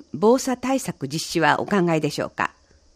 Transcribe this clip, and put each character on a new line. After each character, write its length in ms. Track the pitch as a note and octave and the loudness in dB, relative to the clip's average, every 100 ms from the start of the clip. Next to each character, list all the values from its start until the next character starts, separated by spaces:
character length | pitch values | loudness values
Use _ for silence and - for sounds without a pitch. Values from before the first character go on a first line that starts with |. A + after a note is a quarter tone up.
| - | -4
防 260 | - G#3 C4 | 0 4 4
砂 180 | C4+ B3 | 0 -4
対 220 | B3+ C4+ | -2 -2
策 280 | - - C3+ | -4 -10 -8
実 260 | D#3 - | -6 -4
施 60 | E3+ | 0
は 180 | D3 C#3 | 2 2
お 80 | - | 2
考 240 | G3+ F3 | 2 2
え 80 | D#3+ | 0
で 100 | D3 | -2
し 100 | - | -4
ょ 40 | - | -6
う 20 | |
か？ 240 | - - _ _ _ _ | -4 -6 _ _ _ _